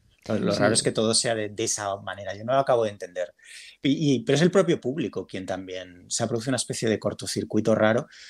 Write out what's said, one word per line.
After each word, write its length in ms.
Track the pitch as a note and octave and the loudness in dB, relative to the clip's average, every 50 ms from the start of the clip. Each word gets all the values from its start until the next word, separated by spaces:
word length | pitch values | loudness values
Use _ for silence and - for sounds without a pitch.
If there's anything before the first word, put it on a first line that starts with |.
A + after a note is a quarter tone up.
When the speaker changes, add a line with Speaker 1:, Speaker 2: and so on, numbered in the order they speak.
| _ _ _ _ _ - | _ _ _ _ _ -2
Speaker 1:
¿no? 80 | A2+ | -2
Lo, 40 | G2+ | 0
lo 120 | - G#2+ G2+ | 2 0 2
Speaker 2:
Sí. 60 | G2+ | 4
Speaker 1:
raro 140 | G#2 G#2 A2+ | 4 4 4
es 100 | - - | 4 2
que 80 | C#3+ | 0
todo 220 | A2+ - A2 A2 A2+ | 0 2 2 2 2
sea 200 | - - B2 A#2 | 2 2 0 0
de, 140 | A2 G#2+ G#2 | -2 -4 -6
de 140 | G#2 G2+ A2+ | -4 -4 -2
esa 320 | A2 - - G#2 G2+ G2 G2+ | -2 -2 -2 -2 -4 -4 -6
manera. 380 | G#2+ G2+ F#2 G2 G2+ F#2+ F#2 | -6 -10 -12 -10 -10 -10 -10
Yo 80 | G2+ G#2+ | -8 -4
no 100 | A#2 C3 | 0 2
lo 60 | C3+ | 2
acabo 240 | C#3 - C3 A#2 A2+ | 4 4 2 2 2
de 60 | G#2+ | 0
entender. 440 | G2+ G2 F#2+ F2 F2+ F2+ F2+ - - _ _ - - - - - - _ | -2 -6 -14 -12 -6 -6 -6 -6 -8 _ _ -20 -20 -20 -20 -20 -20 _
Y, 340 | - D3 C#3 D#3+ E3 C#3+ C3+ | 0 0 2 2 4 2 2
y, 40 | - - | 2 2
pero 120 | - C3+ | 2 2
es 60 | C#3 | 4
el 100 | E3+ F3+ | 4 4
propio 300 | - G3+ F#3 E3 D#3+ A#2+ | 4 4 4 4 2 0
público 440 | - B2 C3+ E3 C3+ G2 - F#2+ F#2 - | 0 -4 -4 -2 -4 -4 -4 -6 -10 -8
quien 180 | - G2 F#2+ | -10 -10 -8
también 600 | F#2+ F#2+ F#2 F#2+ F#2 F#2 F#2 F2+ F2+ F2+ F2+ F2+ - | -6 -8 -8 -8 -10 -10 -10 -10 -12 -16 -20 -12 -8
se 140 | - - A#2+ | -4 -2 -2
ha 40 | A2 | -2
producido 240 | A#2+ A#2 A2 C#3 | -2 -2 -2 -2
una 60 | C3 A#2 | -2 -2
especie 320 | - - B2+ - - A2 | -2 -4 -4 -2 0 0
de 100 | G#2+ G2+ | 0 2
cortocircuito 760 | - A2 A2+ - - G2 - A2 - - - G#2+ G#2+ A2+ A2 | 0 -4 -4 -4 -8 -6 -4 -4 -4 0 0 0 2 4 4
raro 320 | G#2+ G#2+ G#2+ A2 A#2+ D#3 - - - - - | 4 4 4 4 2 0 -4 -12 -20 -20 -20